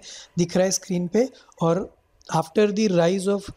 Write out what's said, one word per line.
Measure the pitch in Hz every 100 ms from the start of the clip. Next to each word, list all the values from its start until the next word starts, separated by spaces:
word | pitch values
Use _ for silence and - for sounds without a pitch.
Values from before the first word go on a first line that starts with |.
| - - - -
दिख | 170 180
रहा | 185
है |
स्क्रीन | 185 - 180 180
पे, | 214 254 - - -
और | 165 175 226 - _ _ - 156
after | 160 - 208
the | 196 214
rise | 175 170 196 185
of | 202 196